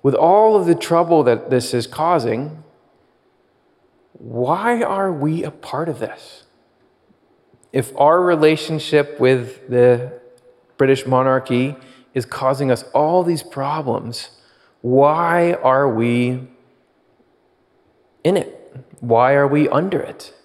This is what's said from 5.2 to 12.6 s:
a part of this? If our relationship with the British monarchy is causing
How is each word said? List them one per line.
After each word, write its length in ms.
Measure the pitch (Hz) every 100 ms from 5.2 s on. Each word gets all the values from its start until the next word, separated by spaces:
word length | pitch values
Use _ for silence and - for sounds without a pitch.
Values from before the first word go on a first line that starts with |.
| 151 165
a 60 | 185
part 380 | - - 139 165
of 100 | 123
this? 460 | 110 - - - _ _ _ _ _ _ _ _ _ _ _ _ _
If 220 | 135 127 -
our 260 | 143 170
relationship 1000 | 180 165 156 156 - 156 - 151 143 -
with 480 | 127 131 117 - -
the 440 | 120 123 120 127 - - _ _ _ _ -
British 280 | 135 131 127
monarchy 680 | 127 131 131 127 123 135 143 - - _
is 100 | 131
causing 460 | - - 131 139